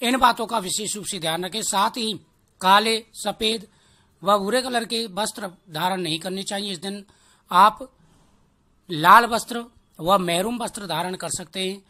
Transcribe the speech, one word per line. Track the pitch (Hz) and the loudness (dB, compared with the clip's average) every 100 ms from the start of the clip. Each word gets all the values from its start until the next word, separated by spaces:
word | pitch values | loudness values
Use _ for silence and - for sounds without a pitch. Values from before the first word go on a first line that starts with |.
इन | 240 254 | -2 4
बातों | 247 233 214 | 4 2 -2
का | 226 | -4
विशेष | 180 - 214 208 | -4 -6 -6 -8
रूप | |
से | 175 196 | -8 -6
ध्यान | 160 165 | -4 -4
रखें। | 180 220 | -4 -6
साथ | 202 196 214 | -4 0 0
ही | 247 220 190 _ _ _ - | -2 -6 -6 _ _ _ -2
काले, | 185 202 220 220 226 | 6 6 6 -2 -4
सफ़ेद | - 208 - 220 226 196 _ _ _ _ _ | -10 -8 -2 -2 -2 -8 _ _ _ _ _
व | 175 208 | 2 2
भूरे | 196 247 | 2 -2
कलर | 254 240 | 0 -4
के | 226 226 226 | -4 -6 -6
वस्त्र | 180 214 - 196 170 _ | -6 -6 -6 -12 -14 _
धारण | 156 180 190 | -4 -2 -2
नहीं | 170 160 | -4 -4
करने | 175 190 | -6 -8
चाहिए। | 190 202 208 | -6 -8 -8
इस | 175 | -8
दिन | 196 202 196 _ _ _ - | -10 -12 -14 _ _ _ 0
आप | 180 208 214 262 _ _ _ _ _ _ _ _ _ - | 6 6 4 -16 _ _ _ _ _ _ _ _ _ -10
लाल | 160 165 214 | 2 8 8
वस्त्र | 233 226 - 240 240 _ _ - | 8 -2 -4 -10 -12 _ _ -8
व | 165 196 | 2 2
मैरून | 175 170 208 240 | 2 0 -2 -4
वस्त्र | 233 - 196 | -8 -10 -8
धारण | 160 180 185 | -4 -4 -6
कर | 165 | -8
सकते | - 180 190 190 | -8 -10 -6 -6
हैं, | 196 _ | -6 _